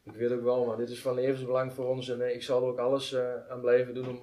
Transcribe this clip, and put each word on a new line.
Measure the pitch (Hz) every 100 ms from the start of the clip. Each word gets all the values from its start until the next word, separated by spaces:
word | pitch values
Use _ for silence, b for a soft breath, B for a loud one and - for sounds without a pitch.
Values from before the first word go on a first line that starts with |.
ik | 110 107
weet | 120
ook | 123
wel, | 120 123 120
maar | 113
dit | 120
is | 120
van | 131 123
levensbelang | 131 131 123 127 131
voor | 131 127
ons. | 127 120
En, | 120
eh, | 123 120
ik |
zal | - 123
er | 127
ook | 120
alles, | 123 139 -
eh, | 131 123 120 -
aan | 123
blijven | 120 123 123
doen | 127 127
om, | 123